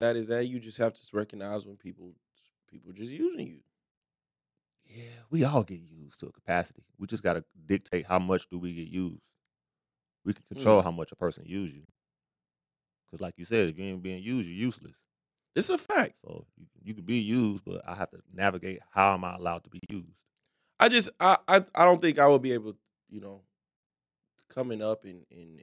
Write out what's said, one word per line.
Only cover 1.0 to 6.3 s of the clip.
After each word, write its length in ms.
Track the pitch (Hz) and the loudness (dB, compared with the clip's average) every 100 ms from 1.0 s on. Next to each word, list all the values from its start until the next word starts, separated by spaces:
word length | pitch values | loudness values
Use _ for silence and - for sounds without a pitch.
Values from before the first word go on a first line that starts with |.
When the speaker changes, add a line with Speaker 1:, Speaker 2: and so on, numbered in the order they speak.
| - | -8
Speaker 1:
recognize 520 | 104 107 107 98 104 101 | -6 -6 -8 -8 -8 -10
when 100 | 101 | -18
people, 360 | 98 90 90 - _ _ _ _ _ | -18 -18 -20 -20 _ _ _ _ _
people 220 | - 90 | -20 -20
just 180 | 92 117 | -16 -14
using 380 | 143 339 320 - | -6 -4 -4 -12
you. 100 | 80 _ _ _ _ _ _ _ _ _ _ _ _ _ | -16 _ _ _ _ _ _ _ _ _ _ _ _ _
Speaker 2:
Yeah, 240 | 110 120 117 - | -20 -20 -20 -4
we 120 | 165 | 0
all 200 | 131 147 | 2 2
get 160 | 101 90 | 0 -6
used 400 | 82 80 71 - | -18 -20 -20 -18
to 60 | |
a 40 | - | -18